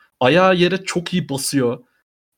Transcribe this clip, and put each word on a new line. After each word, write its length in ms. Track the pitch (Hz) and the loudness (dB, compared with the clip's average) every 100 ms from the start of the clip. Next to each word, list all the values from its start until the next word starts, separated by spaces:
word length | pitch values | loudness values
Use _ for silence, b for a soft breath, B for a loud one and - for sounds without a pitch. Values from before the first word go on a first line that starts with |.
| _ _ | _ _
Ayağı 360 | 127 160 185 185 | 2 4 4 2
yere 280 | 175 190 | 0 -2
çok 300 | 190 175 170 | -6 -8 -4
iyi 160 | 180 143 | -6 -4
basıyor. 540 | 135 - 143 123 123 b b _ _ _ | -6 -4 0 0 -2 b b _ _ _